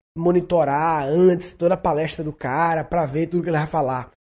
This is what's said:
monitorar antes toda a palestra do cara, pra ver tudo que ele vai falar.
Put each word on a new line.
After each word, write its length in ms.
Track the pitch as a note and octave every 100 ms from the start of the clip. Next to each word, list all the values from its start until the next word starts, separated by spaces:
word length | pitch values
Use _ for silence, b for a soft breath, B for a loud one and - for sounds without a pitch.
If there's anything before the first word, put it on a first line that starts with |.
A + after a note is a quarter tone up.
| _ -
monitorar 880 | E3+ F3+ F3 F3 C#3+ C#3+ E3 D#3+ C#3
antes 480 | D#3+ F#3 F3 -
toda 200 | - E3+
a 40 | F#3
palestra 440 | F3+ D3 D#3+ -
do 100 | D#3
cara, 520 | D3 C3+ C#3 E3 D#3+
pra 220 | D3 F3 D3+
ver 220 | C#3+ E3
tudo 140 | F3
que 60 | E3+
ele 80 | D#3
vai 100 | D#3
falar. 440 | D#3+ C3+ B2+ A#2+ _